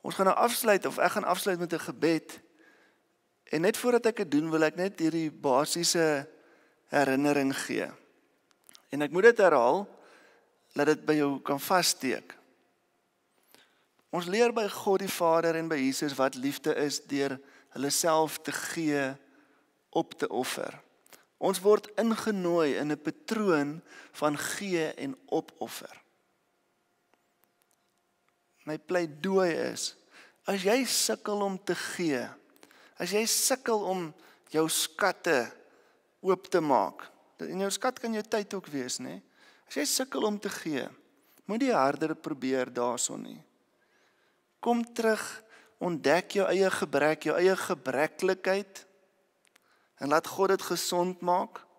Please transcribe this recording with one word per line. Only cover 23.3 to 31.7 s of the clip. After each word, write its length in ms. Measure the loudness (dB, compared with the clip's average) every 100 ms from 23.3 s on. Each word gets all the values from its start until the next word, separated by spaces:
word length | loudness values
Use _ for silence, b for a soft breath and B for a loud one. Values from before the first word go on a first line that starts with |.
| -2 2 2 0 -6 B B B
van 240 | -4 -2 -2
gee 560 | -6 -6 -4 -2 -2 -6
en 200 | -10 -10 -4
opoffer. 680 | -4 -4 -12 -12 -10 -16 -20 _ _ _ _ _ _ _ _ _ _ _ _ _ _ _ _ _ _ _ _ _ _ _ _ _ _ -10
My 120 | -10
pleidooi 760 | -2 -2 -2 -4 2 4 4 2 -2
is, 220 | -4 -8 -10 _ B B B -6
as 180 | -2
jy 200 | 2 2 2
sukkel 560 | 0 0 -2 -4 -2
om 220 | -2 -4
te 120 | -4